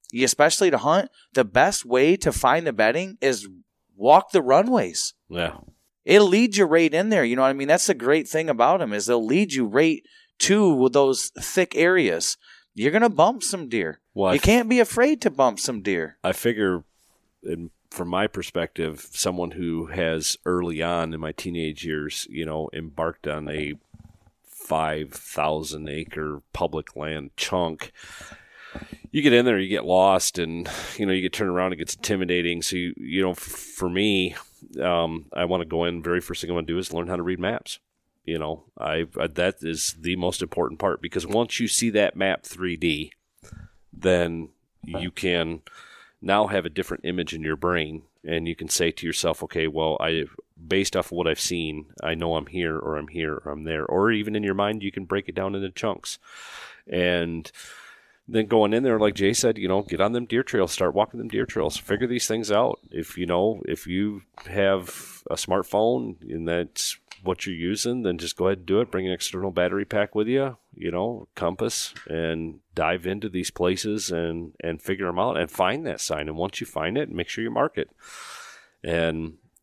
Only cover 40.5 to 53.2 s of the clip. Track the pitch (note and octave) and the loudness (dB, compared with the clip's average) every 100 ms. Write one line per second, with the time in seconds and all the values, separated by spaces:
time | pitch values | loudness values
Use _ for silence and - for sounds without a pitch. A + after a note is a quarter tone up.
40.5 | - C#2+ D#2+ G2 - E2+ F#2+ E2+ G#2 A#2 | -2 -4 -2 -2 -2 -4 -6 -2 0 0
41.5 | - A#2 - A#2 G#2 G2+ - F#2+ F#2 - | -2 -2 0 0 2 2 2 -2 -2 -6
42.5 | F2 F#2 D#2+ E2 D2+ D2+ _ _ _ - | -6 -6 -2 0 -2 -6 _ _ _ -20
43.5 | - - _ _ - F#2 F2+ E2+ E2 D#2 | -20 -20 _ _ -4 2 2 2 -4 -10
44.5 | _ _ _ - F#2 F2+ - F#2+ F2 E2 | _ _ _ -12 -8 -8 -4 -2 0 -2
45.5 | E2 - - - - - _ F2+ G2+ G#2 | -6 -12 -20 -20 -20 -20 _ 0 2 2
46.5 | G2+ E2 D2+ F2+ - - F2+ D#2+ E2 D#2 | 0 -2 -4 -6 -6 -6 -4 -4 -6 -6
47.5 | D2+ F2 F2 D2+ D#2+ - _ D#2 E2 E2 | -2 0 0 -2 -8 -16 _ -6 -4 -4
48.5 | D#2+ E2 - E2+ - E2+ D#2+ E2+ D#2+ E2 | -6 -4 0 0 -2 -6 -2 -2 -2 -6
49.5 | E2+ D#2+ D2+ D#2+ D#2 D#2+ E2 D2 - - | -4 -2 0 -2 0 0 -2 -4 -10 -20
50.5 | _ D#2+ F#2+ F#2+ F#2+ - F2 E2+ D#2 - | _ -2 0 0 -2 -2 -2 0 0 -2
51.5 | F2 D#2+ D2+ D2+ - D#2+ E2 E2 D#2+ D2 | -4 -6 -8 -12 -8 -6 -4 -2 -2 -4
52.5 | F2+ E2+ D#2+ - D2+ D2+ D#2+ | -4 -4 -4 -4 -6 -8 -6